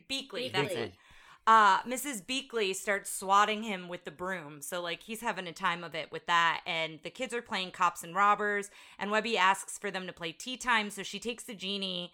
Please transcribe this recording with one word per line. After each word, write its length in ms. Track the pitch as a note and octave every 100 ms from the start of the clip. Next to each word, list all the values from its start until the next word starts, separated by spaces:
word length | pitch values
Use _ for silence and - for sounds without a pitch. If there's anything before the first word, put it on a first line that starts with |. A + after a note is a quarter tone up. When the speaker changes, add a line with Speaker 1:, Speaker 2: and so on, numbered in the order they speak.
| -
Speaker 1:
Beakley. 180 | C4+ -
Speaker 2:
Beakley, 220 | F#3 B3+
Speaker 3:
Beakley. 20 |
Speaker 2:
that's 200 | F#3 F#3+
it. 200 | E3+ A2 - _ - - - -
Uh, 340 | A3+ G#3 F#3+ A#3
Missus 360 | B3 C#4+ A3+
Beakley 540 | E3+ C4 C4+ A#3 F#3+ F#3+
starts 360 | - G3+ G3
swatting 500 | - F#3+ G3+ G#3 G#3+
him 240 | A3 F#3+ F3+
with 160 | F3 F#3+
the 60 |
broom. 500 | D3 F3+ F#3 D3 D3+
So, 200 | - F3+
like, 220 | F3 E3
he's 180 | - A3
having 260 | A#3 F#3 F3+
a 60 |
time 300 | D#3+ F#3 E3+
of 100 | E3+ D#3+
it 160 | -
with 140 | D#3+ -
that. 360 | E3+ E3+ D3+ -
And 340 | E3 D#3+ D#3
the 60 | F3
kids 220 | - B3+
are 80 | A#3+
playing 280 | A#3 G#3 F3+
cops 320 | - F3+ -
and 120 | F3 F3+
robbers. 560 | G3+ G3+ G#3 G3+ G3+ - - -
And 140 | G3+
Webby 260 | G#3+ A3 G#3
asks 400 | F#3 G3 - -
for 140 | G3+
them 160 | F#3 F#3
to 60 |
play 180 | - E3+
tea 260 | D#3+ B3+ B3+
time. 320 | B3 A3+ G#3
So 140 | G3
she 160 | F#3 G3+
takes 240 | A3 A#3
the 100 | - G3
genie 560 | F#3+ G3+ F#3+ F3+ F3